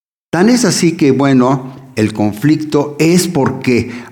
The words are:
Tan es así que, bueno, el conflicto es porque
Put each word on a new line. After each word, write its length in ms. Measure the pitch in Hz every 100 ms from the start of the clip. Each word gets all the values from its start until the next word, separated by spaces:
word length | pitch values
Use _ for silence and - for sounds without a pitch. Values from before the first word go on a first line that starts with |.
| _ _ _
Tan 200 | 160 214
es 140 | 247
así 280 | 208 - 170
que, 180 | - 143
bueno, 640 | 127 139 131 123 - - - - -
el 180 | 107
conflicto 840 | - 107 - 147 151 - 143 135 -
es 280 | 160 180 -
porque 640 | 143 123 - 127 117 - - -